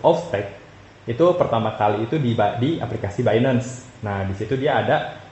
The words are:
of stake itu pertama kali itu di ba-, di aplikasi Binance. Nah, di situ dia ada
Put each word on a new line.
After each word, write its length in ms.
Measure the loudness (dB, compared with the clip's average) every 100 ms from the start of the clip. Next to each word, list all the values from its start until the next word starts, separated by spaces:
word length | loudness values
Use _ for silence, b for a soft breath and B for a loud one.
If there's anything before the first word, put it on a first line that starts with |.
of 160 | 2 2 0
stake 200 | -4 -4 -10 -20 -20 -20 -14 -6
itu 200 | 2 4 4
pertama 360 | 2 2 0 0
kali 280 | 0 0 -2
itu 120 | 0
di 160 | 0
ba-, 240 | 2 0 2
di 200 | -2 -2
aplikasi 440 | -4 -6 -6 -2
Binance. 640 | 2 4 4 0 -2 -10 -16 -10
Nah, 240 | -6 -4 -4
di 80 |
situ 240 | -4 -4 -2
dia 240 | 0 0
ada 400 | 2 0 -2 -12 -16